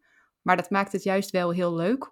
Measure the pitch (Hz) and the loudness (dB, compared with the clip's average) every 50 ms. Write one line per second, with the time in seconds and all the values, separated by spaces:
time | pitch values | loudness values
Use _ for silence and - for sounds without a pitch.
0 | _ _ _ _ _ _ _ _ - - 180 175 175 - 208 196 196 202 - 185 | _ _ _ _ _ _ _ _ 0 2 2 2 2 0 0 0 0 0 -2 -4
1 | - 196 190 196 196 - - 180 175 170 170 185 175 175 170 165 165 190 254 - | -2 0 0 0 0 0 0 0 0 0 0 0 0 0 0 0 0 0 0 -2
2 | - - | -4 -10